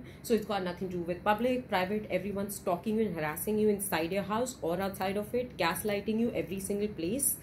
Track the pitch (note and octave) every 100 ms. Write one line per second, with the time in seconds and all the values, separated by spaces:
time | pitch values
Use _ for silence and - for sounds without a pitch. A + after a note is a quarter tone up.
0 | - - - A3 - G3+ F3+ F3 F#3 F3+
1 | E3+ F3 G#3 G#3+ B3 B3+ - F#3+ F#3 G#3+
2 | G#3+ F3+ G3 G3 G#3 - - F3 A3 G#3+
3 | G#3+ E3 D3+ D#3+ - G#3+ G#3+ G3+ G3+ E3
4 | E3 F#3+ F#3+ G#3+ B3 - D#3+ F3 G3 G3
5 | G3 G3+ G#3 A#3+ B3 - E3+ F#3 G#3+ G3+
6 | G#3+ A3 A#3 - D#3+ F#3+ F#3+ G3+ G#3 -
7 | E3 B3+ - -